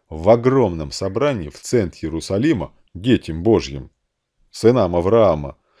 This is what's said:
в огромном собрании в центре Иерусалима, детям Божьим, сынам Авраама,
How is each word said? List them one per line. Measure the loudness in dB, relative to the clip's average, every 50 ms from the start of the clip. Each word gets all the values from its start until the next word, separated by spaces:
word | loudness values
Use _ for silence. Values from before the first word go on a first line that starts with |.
| _ _
в | -12 -2 2 4
огромном | 4 4 4 2 2 2 2 0 -2 -4 -8 -10
собрании | -8 -8 -8 -6 -4 -2 -2 -2 -2 -4 -8 -10
в | -14 -16
центре | -6 -2 -2 0 0 -2 -6 -8 -8 -8
Иерусалима, | -8 -8 -6 -4 -2 0 0 0 0 -2 -4 -8 _ _ _ _ -16
детям | -6 0 0 0 0 0 -4 -8 -2
Божьим, | 2 2 2 2 2 -2 -8 -14 -14 -16 _ _ _ _ _ _ _ _ _ _ _ _
сынам | -6 0 2 2 4 4 2 0 0
Авраама, | 0 0 2 4 4 4 4 2 0 -4 -8 -14 _ _ _ _ _